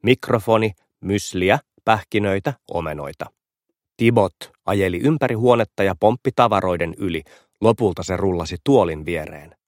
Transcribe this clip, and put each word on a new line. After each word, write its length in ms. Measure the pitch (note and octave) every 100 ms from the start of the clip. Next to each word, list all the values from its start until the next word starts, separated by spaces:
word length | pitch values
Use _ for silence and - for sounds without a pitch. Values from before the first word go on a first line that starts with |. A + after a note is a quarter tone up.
Mikrofoni, 680 | A2 C3 - A#2+ A2+ A2 A2 F#2+ _ _
mysliä, 580 | F#2+ G2+ - F#2 F#2 C#3+ _ _ -
pähkinöitä, 680 | A2 - G#2+ G2+ G2 A#2 B2+ _
omenoita. 540 | F2 D#2+ D2+ C#2+ C#2+ - _ _ _ _ _ _ _
Tibot 380 | A#2 A#2 F#2+ _ - _ -
ajeli 320 | G2+ F#2+ F2
ympäri 380 | C#3 D#3 B2 A2+
huonetta 480 | B2 A#2+ A2 -
ja 120 | G2 F2+
pomppi 320 | G#2+ B2 - -
tavaroiden 580 | A#2 G2+ F#2 F2 E2+ D#2+
yli. 260 | F#2+ E2 - - _ _
Lopulta 420 | G#2+ A2+ G#2+ E2+
se 140 | F#2 F#2
rullasi 400 | G2 F2 E2 F2
tuolin 420 | - C3 F2 D#2 D#2
viereen. 500 | E2+ D#2 D#2 D#2 _